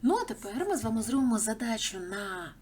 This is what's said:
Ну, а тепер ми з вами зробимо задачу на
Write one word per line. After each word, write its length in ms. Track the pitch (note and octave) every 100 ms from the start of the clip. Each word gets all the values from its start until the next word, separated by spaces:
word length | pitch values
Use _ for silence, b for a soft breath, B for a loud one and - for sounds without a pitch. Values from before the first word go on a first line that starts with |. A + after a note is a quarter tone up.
| A#3+
Ну, 100 | G#4+
а 40 | G#4+
тепер 420 | - G3+ A3 F#4+
ми 80 | E4+
з 60 |
вами 180 | A3 A3+
зробимо 380 | A3 C4+ B3+ A3+
задачу 600 | G#3+ A3 A#3+ A3 - F#3+
на 540 | F3+ G3 G3 F3+ E3+ -